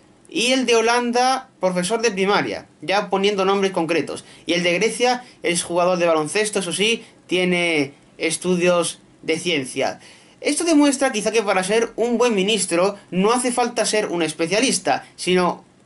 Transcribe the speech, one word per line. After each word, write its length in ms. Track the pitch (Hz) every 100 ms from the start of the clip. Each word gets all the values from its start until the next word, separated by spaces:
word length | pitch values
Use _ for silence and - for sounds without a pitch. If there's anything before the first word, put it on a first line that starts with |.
| _ _ -
y 240 | 175 233
el 140 | 262 233
de 100 | 233
Holanda, 760 | 226 240 240 240 254 262 - _
profesor 400 | 185 180 180 226
de 100 | 233
primaria, 560 | 190 196 196 127 87 - _
ya 280 | 151 196 185
poniendo 360 | 196 202 202 190
nombres 260 | 196 190
concretos. 540 | 185 156 165 - - - - -
Y 80 |
el 100 | 175
de 100 | 175
Grecia 500 | 175 220 220 247 247 - -
es 200 | - 175
jugador 340 | - 180 175 180
de 100 | 170
baloncesto, 520 | 160 151 208 208 208
eso 140 | 175
sí, 320 | 165 214 226 - - -
tiene 680 | 170 180 180 170 156 135 - _ -
estudios 840 | 160 156 180 180 175 175 165 - - _
de 180 | 151 160
ciencia. 600 | 175 156 127 131 113 92 - - - -
Esto 240 | - 294 339
demuestra 480 | 302 285 254 262
quizá 180 | 214 208
que 120 | 220
para 200 | 208 190
ser 300 | 180 220 - -
un 220 | 240 233
buen 180 | 247 208
ministro 600 | 190 220 - 170 196 294 -
no 200 | 175 202
hace 220 | 247 254
falta 320 | 247 240 240 202
ser 220 | 214 208
un 160 | 175
especialista, 840 | 156 156 165 202 262 - 147 127 - -
sino 480 | - 180 175 - - _